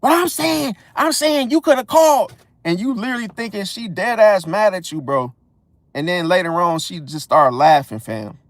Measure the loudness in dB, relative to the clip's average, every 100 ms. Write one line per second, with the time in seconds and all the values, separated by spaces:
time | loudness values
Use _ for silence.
0 | 2 2 0 -2 -2 -2 -4 -8 _ -4
1 | -2 0 0 0 0 0 2 0 2 4
2 | 4 4 0 -6 _ _ -6 -4 -2 -4
3 | -4 -6 -8 -10 -10 -8 -10 -10 -10 -6
4 | -4 4 4 4 0 0 0 0 -8 -12
5 | -4 -2 -2 -10 _ _ _ _ _ -10
6 | -4 -2 2 0 0 0 0 0 -6 -12
7 | -12 -14 0 4 4 4 4 4 2 -12
8 | -10 -10 -10 -16 _